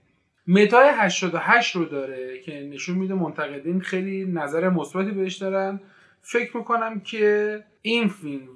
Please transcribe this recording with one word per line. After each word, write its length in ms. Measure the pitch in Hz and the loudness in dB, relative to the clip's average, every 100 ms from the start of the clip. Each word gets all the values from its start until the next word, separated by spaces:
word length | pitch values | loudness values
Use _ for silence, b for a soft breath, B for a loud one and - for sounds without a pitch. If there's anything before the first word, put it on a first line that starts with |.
| _ _ _ _ - | _ _ _ _ 2
متای 420 | 185 208 240 285 | 4 8 8 8
هشتاد 400 | 269 196 - 185 | 6 0 0 -4
و 40 | 160 | -2
هشت 380 | 180 233 - 185 | 2 2 2 -2
رو 80 | |
داره 560 | 160 143 135 131 127 131 | -4 -4 -6 -8 -10 -12
که 280 | 147 147 143 | -14 -12 -12
نشون 260 | 139 180 180 | -10 -4 -2
می‌ده 160 | 190 | -2
منتقدین 680 | 190 160 151 147 143 151 185 | -2 -4 -4 -8 -6 -4 -4
خیلی 440 | 180 190 190 190 | -2 -4 -4 -4
نظر 440 | 190 170 143 160 185 | -4 -4 -2 0 2
مثبتی 420 | 175 143 180 196 | 2 0 -2 -2
بهش 260 | 196 185 185 | -2 -4 -4
دارن. 440 | 190 190 196 196 b b b b | -2 -2 -2 -6 b b b b
فکر 320 | - 240 240 240 | -4 -4 -2 -6
می‌کنم 440 | 226 226 226 220 | -2 -2 -2 -6
که 580 | - 226 208 208 208 214 - _ | -8 0 2 4 0 -4 -12 _
این 260 | 214 233 220 | -2 0 0
فیلم 400 | - 151 139 131 | -2 -8 -10 -12